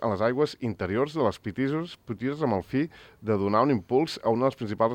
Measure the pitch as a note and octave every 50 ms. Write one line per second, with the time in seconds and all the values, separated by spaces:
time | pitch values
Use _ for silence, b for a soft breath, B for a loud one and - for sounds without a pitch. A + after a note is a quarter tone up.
0 | - A2+ G2+ F#2 A2 A#2+ B2+ C3+ D3+ D3 - - B2+ A#2 G2 - G2 F2+ G2 A#2+
1 | C#3 D3+ D3+ D#3+ B2+ G2+ - - - A2 - B2+ C3+ C3+ D3+ D#3+ E3+ E3+ - -
2 | _ - A2+ G2+ A#2+ C3+ C#3+ D3+ D#3 B2 G#2 F#2 - - - C3+ D#3+ D#3+ B B
3 | B B B B - G#2+ G#2+ G2 G2 G2+ G#2 A2 B2+ C#3+ C3+ G2+ - - A#2+ C3+
4 | E3 - - - - A#2 A2+ A#2+ C3 C3+ B2+ - B2 G2+ G#2+ - A2+ A#2